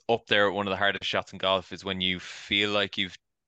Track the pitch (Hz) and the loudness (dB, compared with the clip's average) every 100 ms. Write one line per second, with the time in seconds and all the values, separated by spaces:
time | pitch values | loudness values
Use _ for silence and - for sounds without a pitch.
0 | - 113 - 104 101 95 101 95 101 95 | -2 -2 2 4 4 2 -2 0 0 0
1 | - 98 - 95 95 95 - 92 98 92 | -2 -2 -4 -2 0 0 -2 -10 -6 -2
2 | 92 90 - - - 101 104 104 98 - | 0 -2 -6 -12 -2 0 2 2 0 -2
3 | 92 - _ _ | -6 -8 _ _